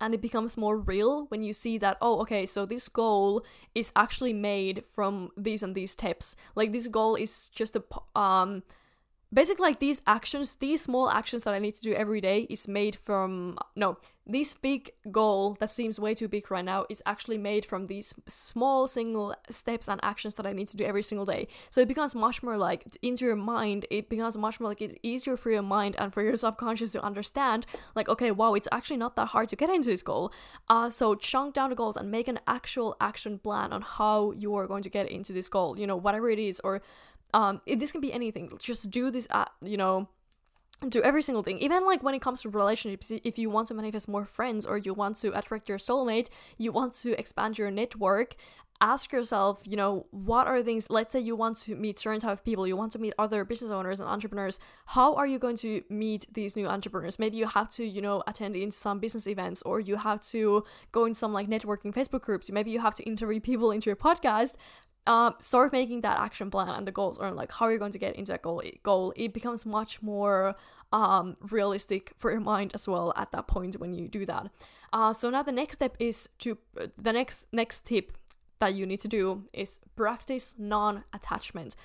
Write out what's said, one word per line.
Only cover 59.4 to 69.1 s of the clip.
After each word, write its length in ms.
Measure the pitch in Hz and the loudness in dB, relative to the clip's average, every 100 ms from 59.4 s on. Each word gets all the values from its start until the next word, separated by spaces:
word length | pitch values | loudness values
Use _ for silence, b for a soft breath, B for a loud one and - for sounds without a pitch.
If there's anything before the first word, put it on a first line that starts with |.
| 185 180 | -4 -4
or 180 | - 202 | -2 -2
you 160 | 196 208 | 0 -2
have 240 | 220 208 - | 0 -2 -2
to 320 | 226 214 208 208 B B | 0 4 4 2 B B
go 140 | 233 226 | 2 2
in 80 | |
some, 180 | 220 220 | 2 -2
like, 140 | 208 202 | -2 -2
networking 460 | 220 214 202 202 | -2 -2 -4 -2
Facebook 280 | 208 269 262 | -2 -2 -2
groups. 300 | - 196 - | -2 -4 -2
Maybe 200 | 196 214 | -2 0
you 80 | 226 | 0
have 160 | 220 208 | 0 0
to 80 | |
interview 360 | - 220 220 220 | -4 -4 -2 -2
people 320 | 214 254 226 | 0 2 4
into 180 | 214 214 | 4 0
your 80 | 202 | 2
podcast. 600 | 302 339 277 214 254 - B B B _ - | 4 4 4 4 2 -2 B B B _ 4
Uh, 240 | 233 233 - | 6 6 2
start 340 | - 247 269 | 4 6 6
making 300 | 262 254 240 | 4 0 -2
that 180 | 220 - | 0 0
action 300 | 208 - 202 | 0 -4 -4
plan 180 | 196 180 | -2 -2
and 200 | 185 196 | -4 -4
the 40 | |
goals, 280 | 190 196 - | -2 -2 -2
or, 100 | 196 | -6
like, 200 | 185 - | -6 -8
how 160 | - 226 | 0 2
are 40 | |
you 60 | 226 | 2
going 140 | 208 | -2
to 80 | 202 | -4
get 160 | 196 - | -6 -6
into 160 | 196 | -6
that 100 | 180 | -6
goal? 220 | - 170 - - | -4 -4 -6 -4
Goal. 320 | - 190 185 | 2 2 2